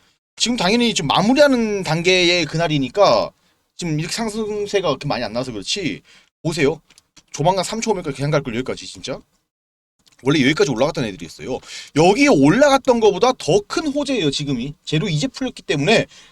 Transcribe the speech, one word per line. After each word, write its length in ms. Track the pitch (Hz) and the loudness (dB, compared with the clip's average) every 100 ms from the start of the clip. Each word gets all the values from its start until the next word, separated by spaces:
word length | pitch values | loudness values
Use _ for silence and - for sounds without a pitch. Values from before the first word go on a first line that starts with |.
| _ _ _ - | _ _ _ -6
지금 200 | 220 247 | -4 -2
당연히 340 | 180 240 233 | 0 2 0
좀 140 | 196 143 | 0 0
마무리하는 760 | 120 208 269 285 247 220 202 | 2 4 4 4 4 0 -2
단계의 600 | 151 160 175 185 175 175 | -2 -2 2 2 4 2
그날이니까 840 | 147 160 170 151 127 208 180 107 80 - _ _ _ - | 0 -2 0 0 0 4 4 4 0 -8 _ _ _ -10
지금 220 | 175 151 | -6 -4
이렇게 140 | 170 | -4
상승세가 720 | - 226 214 208 208 202 202 175 | -6 -6 -6 -6 -6 -2 -2 -2
그렇게 180 | 135 147 | -2 -4
많이 160 | 113 | -4
안 80 | 107 | -4
나와서 180 | 117 131 | -6 -8
그렇지, 520 | 104 92 208 151 76 _ _ _ _ | -8 -8 -6 -6 -8 _ _ _ _
보세요. 400 | 156 156 139 160 _ _ _ _ _ | -6 0 0 0 _ _ _ _ _
조만간 320 | - 165 190 | -2 0 0
삼천 280 | 170 220 220 | -2 -4 -4
오백 120 | 185 | -4
걸 80 | 160 | -4
그냥 180 | 135 143 | -4 -2
갈 120 | 147 | -2
걸, 120 | 131 113 | -2 -6
여기까지. 300 | 127 95 95 | -6 -8 -12
진짜 320 | 98 107 196 _ _ _ _ _ _ _ _ _ _ | -14 -12 -12 _ _ _ _ _ _ _ _ _ _
원래 160 | 127 156 | 0 2
여기까지 300 | 127 160 175 | 2 2 0
올라갔던 320 | 113 151 165 | 0 0 -2
애들이었어요. 560 | 110 92 80 - 90 117 - - - | -6 -8 -14 -12 -10 -10 -10 -18 -4
여기에 320 | 143 175 226 285 | 2 4 4 4
올라갔던 720 | 165 139 226 294 269 - 233 | 6 4 6 4 4 2 4
거보다 340 | 214 180 247 | 4 4 0
더 260 | 254 - 196 - | 0 0 0 0
큰 180 | 339 320 | -4 -2
호재예요, 400 | 269 277 247 151 | -2 -2 -2 -2
지금이. 420 | 135 147 123 139 - | -2 -4 -6 -6 -12
재료 240 | - 156 214 | -6 -4 -2
이제 200 | 151 262 | -2 -4
풀렸기 340 | - 254 - | -4 -8 -6
때문에 440 | - 151 160 208 - - - | -4 0 2 2 0 -10 -20